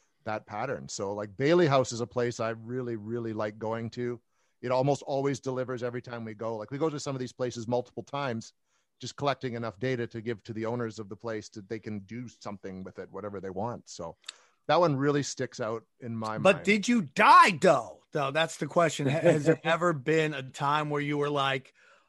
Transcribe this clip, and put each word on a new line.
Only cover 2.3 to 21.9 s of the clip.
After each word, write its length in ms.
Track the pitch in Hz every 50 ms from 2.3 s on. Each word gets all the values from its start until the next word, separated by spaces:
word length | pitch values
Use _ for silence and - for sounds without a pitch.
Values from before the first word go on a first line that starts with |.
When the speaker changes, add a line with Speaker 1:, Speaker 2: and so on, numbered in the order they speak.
| 117 -
Speaker 1:
I 100 | 113 113
really, 460 | 117 113 113 113 123 127 123 120 117
really 380 | 107 104 110 117 120 113 113 110
like 260 | 110 107 107 107 110
going 320 | 110 110 113 113 117 113
to. 280 | - 123 123 120 120 117 _ _ _ _ _ _ _ _ -
It 80 | 123
almost 320 | 127 127 131 143 139 - -
always 360 | - 143 135 135 143 139 -
delivers 440 | - 131 131 127 127 117 127 117 120
every 180 | 123 120 123
time 240 | - 131 120 117 113
we 80 | 110 110
go. 240 | 101 113 113 117
Like, 140 | 107 107 104
we 80 | 135 147
go 100 | 160 160
to 100 | 147 143
some 160 | - 147 135
of 40 | 131
these 140 | 127 117 -
places 340 | - 127 123 113 120 110
multiple 340 | 110 123 123 123 - _ -
times, 520 | - - - 139 143 131 117 113 - - - _ _ _ _ _ _ _ _ _
just 160 | 131 123 -
collecting 380 | - 143 143 131 - - 127 117
enough 260 | 117 117 113 104 -
data 280 | 127 131 131 120 117
to 140 | 110 - 117
give 220 | 107 120 117 95 -
to 80 | - 107
the 120 | 110 110
owners 320 | 110 120 120 120 110 101
of 100 | 110 107
the 80 | 95 -
place 320 | - - 117 113 107 104 -
that 200 | - 113 98 95
they 80 | 117
can 220 | 107 - 113 107 104
do 280 | 98 95 110 120 127 110 - _
something 440 | - 104 104 95 - 98 95 92 95
with 140 | 107 -
it, 140 | - 90 85
whatever 280 | 82 95 101 104 101 95
they 120 | 87 95
want. 360 | 90 92 107 120 117 - -
So 280 | - - - 85 82 - _ _ - - - _ _ _ _ _
that 120 | - 147 165
one 160 | 175 160 143
really 280 | 131 139 147 143 147 135
sticks 360 | - - - 127 - - -
out 240 | 120 107 113 113 - _ _ _
in 160 | 123 120 117
my 220 | 113 110 110 107
Speaker 2:
But 180 | 110 - 190 202
Speaker 1:
mind. 80 | - -
Speaker 2:
did 220 | 196 208 214 185
you 160 | - 240 233 165
die, 540 | 131 - 190 214 269 320 359 339 240 180 131
though? 380 | - 180 151 127 110 98 - - _ _ -
Though, 180 | 151 139 135
that's 260 | 139 156 165 160 -
the 100 | - 170
question. 400 | 143 - 175 170 156 - - 143
Ha-, 120 | 135 143 160
has 260 | 156 175 160 156 139
there 140 | 160 156 -
Speaker 3:
<laughs> 20 | -
Speaker 2:
ever 300 | 160 165 165 175 175 165
been 400 | 139 123 151 160 160 156 156 151
a 80 | 135
time 480 | 131 131 - - 147 139 147 151 151 147
where 120 | 147 147
you 160 | 143 143 147
were 120 | 147 143 147
like, 440 | 147 143 135 135 135 135 - - _ _ _ -